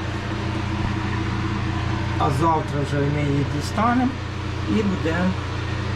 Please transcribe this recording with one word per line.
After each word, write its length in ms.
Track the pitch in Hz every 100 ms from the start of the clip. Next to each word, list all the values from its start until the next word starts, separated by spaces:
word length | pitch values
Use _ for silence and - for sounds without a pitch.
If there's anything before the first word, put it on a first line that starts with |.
| - - - - - - - - - - - - - - 320 - - - - - - -
А 100 | -
завтра 520 | 135 165 160 - 143 139
вже 120 | 143
ми 240 | 143 147
її 220 | 143 143 139 143
дістанемо 560 | - - 233 240 254 - - - - - -
і 40 |
будемо 580 | 208 202 185 160 170 185 190 - - - - -